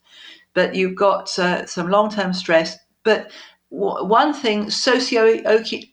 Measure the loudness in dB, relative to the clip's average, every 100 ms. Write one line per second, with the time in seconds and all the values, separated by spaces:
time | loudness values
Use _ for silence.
0 | _ -20 -20 -20 _ -2 0 0 -2 2
1 | 2 2 -4 -2 -2 -2 -6 -6 0 0
2 | 0 -2 -4 -4 0 2 2 -6 _ _
3 | 0 0 -2 -18 -20 _ _ -6 -4 -4
4 | 0 2 2 0 -2 -2 -2 -2 0 0
5 | 2 2 4 2 2 2 0 -8 -12